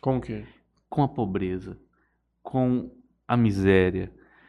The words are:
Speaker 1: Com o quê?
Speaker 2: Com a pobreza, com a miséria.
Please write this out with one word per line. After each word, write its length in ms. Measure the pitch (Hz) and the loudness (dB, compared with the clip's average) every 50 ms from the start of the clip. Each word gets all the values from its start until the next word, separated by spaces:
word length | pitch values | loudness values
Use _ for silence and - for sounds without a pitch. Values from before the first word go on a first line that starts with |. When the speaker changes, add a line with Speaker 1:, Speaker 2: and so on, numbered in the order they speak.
Speaker 1:
Com 160 | - 131 131 | -2 -2 -2
o 40 | 123 | -2
quê? 240 | - - 110 104 110 - - _ _ _ _ _ _ _ | -4 -6 -10 -12 -12 -16 -20 _ _ _ _ _ _ _
Speaker 2:
Com 140 | - 147 139 | -2 0 0
a 40 | 139 | 0
pobreza, 680 | 143 135 110 98 92 95 95 92 92 92 104 95 - - _ _ _ _ _ _ _ _ _ _ _ _ | -2 -4 -4 -2 -2 -2 -2 -4 -4 -6 -8 -12 -16 -16 _ _ _ _ _ _ _ _ _ _ _ _
com 480 | - - - 131 127 127 123 - - - - - _ _ _ _ _ | -12 -4 -2 0 0 0 0 -2 -4 -8 -14 -20 _ _ _ _ _
a 80 | - 123 | -2 2
miséria. 720 | 120 113 104 98 98 95 98 95 95 92 92 92 92 90 - - - - _ _ _ - | 2 4 2 2 4 4 6 6 6 4 2 0 -2 -6 -8 -12 -20 -20 _ _ _ -20